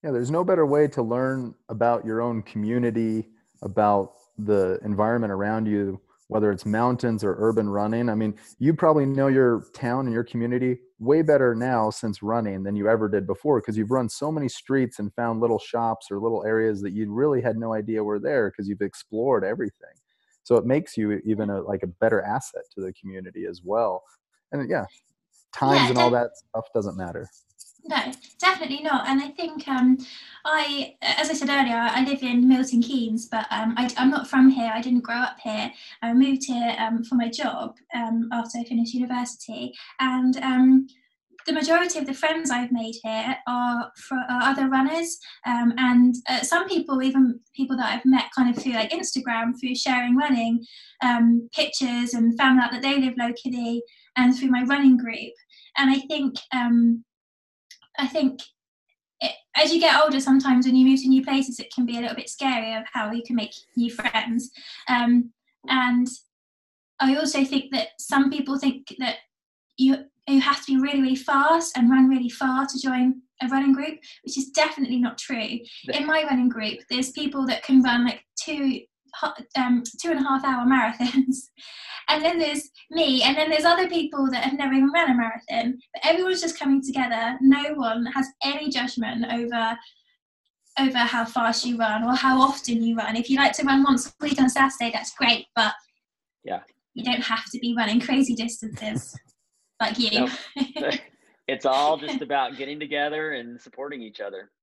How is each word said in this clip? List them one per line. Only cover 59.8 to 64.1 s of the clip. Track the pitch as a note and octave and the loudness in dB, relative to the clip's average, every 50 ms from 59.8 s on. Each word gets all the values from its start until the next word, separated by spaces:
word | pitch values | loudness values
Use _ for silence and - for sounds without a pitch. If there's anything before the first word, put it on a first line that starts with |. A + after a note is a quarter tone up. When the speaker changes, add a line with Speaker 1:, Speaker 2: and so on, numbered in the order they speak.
| E4+ D#4+ C#4+ D4+ | 4 4 6 6
Speaker 2:
older, | D#4 D4+ C4+ C4+ | 4 4 2 0
sometimes | C4+ C4+ C4 C4+ C4 C4 B3+ B3 B3+ C4 | 4 6 4 6 6 6 4 4 4 6
when | B3 | 6
you | C4 C4 | 6 8
move | C4 C4+ C4+ | 8 6 4
to | C4 C4 | 6 4
new | C4 C4+ C4+ | 4 4 4
places, | - C4+ C4+ C4+ - A#3+ - | 2 0 0 0 -2 -6 -12
it | - - - | -12 -12 -4
can | - B3 | -2 -2
be | A#3 A#3 A#3 | -2 -2 -4
a | |
little | A#3+ A3+ A3 | -6 -6 -6
bit | B3 - - | -8 -10 -12
scary | - - C#4 C4+ B3+ A#3 A3+ A3 A3+ | -10 -4 -2 -2 -2 -2 -4 -4 -6
of | A3 A#3 - - | -8 -8 -6 -6
how | B3 A3 G#3+ | -4 -4 -4
you | A3+ A#3+ A#3 | -4 -6 -4
can | - B3 | -2 -2
make | A#3 G3+ - - - - _ _ | -2 -2 -4 -10 -18 -20 _ _
new | - A#3 A#3 | -2 -2 -2
friends. | - - - A#3+ | -2 -4 -6 -2